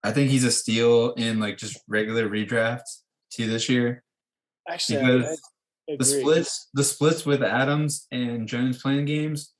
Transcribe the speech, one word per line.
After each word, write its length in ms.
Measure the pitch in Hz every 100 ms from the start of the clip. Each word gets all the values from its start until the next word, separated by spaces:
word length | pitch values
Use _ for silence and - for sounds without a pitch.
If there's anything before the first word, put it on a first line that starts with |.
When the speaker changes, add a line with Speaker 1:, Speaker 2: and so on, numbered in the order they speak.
Speaker 1:
I 100 | 104
think 180 | 127 135
he's 140 | 135
a 60 | 123
steal 600 | - - 113 117 117 120
in, 260 | 120 117 113
like, 180 | 104 98
just 200 | 110 - -
regular 400 | 107 107 113 107
redrafts 760 | 107 107 120 113 120 - - _ _ _
too 160 | - 113
this 220 | 113 113
year. 340 | 123 120 123 _ _ _ _ _ _ 170
Speaker 2:
Actually, 300 | 170 - 147
I, 200 | 127 127
Speaker 1:
Because 120 | 123
Speaker 2:
I 60 | 160 - _ _ _ -
Speaker 1:
the 60 |
Speaker 2:
agree. 100 | 143 127 139
Speaker 1:
splits, 480 | 131 160 - - -
the 100 | 135
splits 420 | 139 - 151 160 139
with 160 | 139
Adams 640 | 104 117 135 151 151 - -
and 380 | 123 123 120 110
Jones 320 | 123 127 127
playing 240 | 135 139
games 480 | 143 151 151 147 -